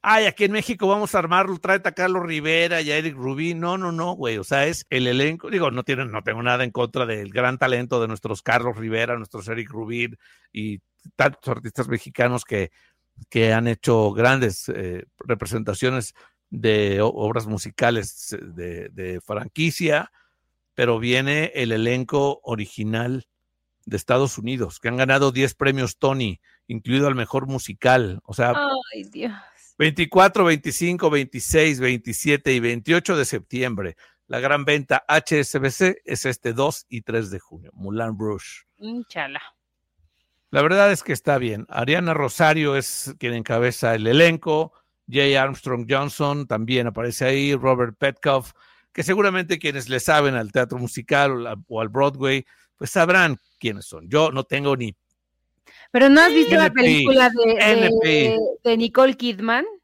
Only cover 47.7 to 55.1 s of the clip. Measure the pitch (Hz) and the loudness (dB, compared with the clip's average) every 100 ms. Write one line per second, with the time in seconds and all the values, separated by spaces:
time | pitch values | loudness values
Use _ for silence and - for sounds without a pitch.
47.7 | 127 120 104 139 123 143 135 120 _ _ | 2 0 -2 -4 -2 0 0 -2 _ _
48.7 | _ _ - 165 190 202 185 170 170 156 | _ _ -8 -2 2 2 0 -2 -4 -2
49.7 | 139 117 127 - 151 143 127 107 131 123 | -6 -4 -4 2 4 4 0 -2 -2 -2
50.7 | 123 123 - 120 143 143 127 120 104 - | -4 -6 -8 0 2 2 0 -6 -10 -10
51.7 | 113 113 117 139 139 135 135 - _ _ | -6 -4 0 0 0 -2 -2 -4 _ _
52.7 | _ 139 196 165 185 170 131 _ _ 117 | _ -4 0 4 4 4 0 _ _ -6
53.7 | 101 - 80 82 143 156 135 131 139 143 | -6 -12 -18 -2 2 2 0 -4 -4 -2
54.7 | 135 113 - _ | -2 -4 -12 _